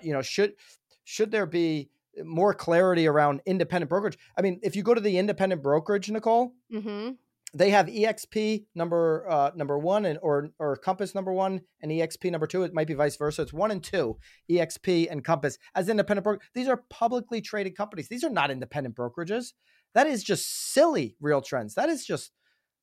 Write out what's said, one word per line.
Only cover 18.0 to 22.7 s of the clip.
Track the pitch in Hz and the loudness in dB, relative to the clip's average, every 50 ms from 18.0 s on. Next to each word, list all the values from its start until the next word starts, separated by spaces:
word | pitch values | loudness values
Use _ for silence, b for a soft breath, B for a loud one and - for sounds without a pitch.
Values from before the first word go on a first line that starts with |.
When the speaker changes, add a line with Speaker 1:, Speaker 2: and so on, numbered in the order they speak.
| 143 - | -10 -8
Speaker 1:
These | 226 247 247 | -8 -4 -4
are | 330 | -2
not | 247 175 143 143 | 0 2 0 0
independent | 135 131 123 - - 151 139 123 117 | 0 -4 -8 -8 -6 -6 -6 -6 -6
brokerages. | - 120 120 120 - 170 160 208 240 247 - - _ _ _ _ _ _ _ - | -6 -6 -6 -6 -8 -6 -4 -4 -6 -6 -8 -14 _ _ _ _ _ _ _ 2
That | 220 277 311 | 2 4 4
is | 285 220 190 | 2 -2 -2
just | - 196 165 - - - - - - - | -2 -2 -2 -2 -4 -8 -8 -6 -2 4
silly, | 262 302 339 311 214 143 110 - - | 4 4 6 4 0 -2 -4 -6 -6
Real | 147 147 151 139 | -2 0 0 0
Trends. | 131 - - 131 113 107 110 | 0 -2 -6 -6 -6 -6 -4
That | - 240 311 | -2 0 0
is | 339 262 - | 0 -2 -4
just, | - 180 147 - - _ _ _ _ _ _ _ _ | -6 -6 -6 -8 -10 _ _ _ _ _ _ _ _